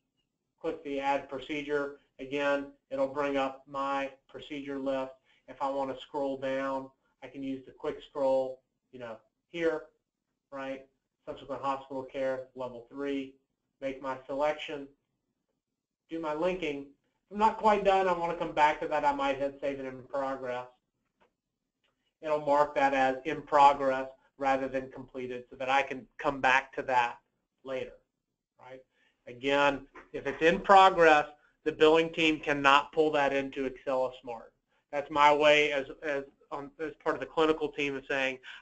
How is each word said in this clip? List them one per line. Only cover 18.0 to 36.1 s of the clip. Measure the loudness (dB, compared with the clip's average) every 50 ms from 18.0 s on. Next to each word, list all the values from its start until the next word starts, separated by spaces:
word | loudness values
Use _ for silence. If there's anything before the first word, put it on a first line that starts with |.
| 4 2
I | 0
wanna | 0 -2 -2 -4
come | -4 -6 -4 2
back | 4 4 4 4 2
to | -2 -4
that, | -2 0 0
I | 0 0
might | 0 0 -2 -2 -2
hit | -4 -6 -6 -6
save | -6 -6 -6 -6
it | -8
in | -10 -12 -14 -14
progress. | -10 -6 -4 -4 -4 -4 -6 -6 -6 -6 -8 -8 -12 -16 _ _ _ _ _ _ _ _ _ _ _ _ _ _ _ _ _ _ _ _ _ _ _ _ _ _ _ _ _
It'll | -4 -2 -2 0
mark | 2 2 4 4 4 2 2
that | 2 2 2 4
as | 2 2 2 0 -2 -4
in | -6 -6 -8
progress | -4 2 6 8 8 8 8 6 0 -2 -2 -2 -4 -8 -12 _ _ _ _ -4
rather | -2 0 0 0 -2 -4
than | -6 -6 -8 -8
completed | -12 -16 -16 -14 -12 -10 -10 -8 -10 -10 -12 -14
so | -14 -8
that | -4 0
I | 2 2
can | 0 0 -4 -12 -12 -16 _ -6
come | -4 -4 -2 0
back | 2 2 2 2 0 -2 -8
to | -8 -4
that | -2 0 0 0 0 -2 -10 _ _ _ _ _ _ _ _ -12
later, | -8 -8 -8 -8 -10 -12 -20 _ _ _ _ _ _ _ _ _ _ _ _
right? | -20 -20 -20 -20 -20 _ _ _ _ _ _ _ _ -18
Again, | -12 -6 -2 0 2 4 4 2 2 0 -6 -14 -20 -20 -18 _ -12
if | -10 -8 -6
it's | -2 2
in | 4 4 4 4
progress, | 6 8 10 10 10 8 8 8 8 8 8 6 4 0 -6 _ _ _ _ _ -6
the | -4
billing | 2 6 6 6 8 6 4 2 0
team | 0 2 2 2 0
cannot | -2 -2 -2 2 6 6 6 6 6 2
pull | 0 0 0 2
that | 2 2 2 2 0
into | 0 -4 -4 -6 -6 -6
Excel | -6 -6 -8 -6 -4 -2 -2 -2 -2 -4 -8
Smart. | -14 -12 -12 -12 -14 -18 _ _ _ _ _ _ _ _
That's | -8 -8 -6 -2
my | 2 6 6 6 6
way | 6 6 6 8 6 6 4
as, | 0 -2 -4 -6 -10 -10 -8
as, | -6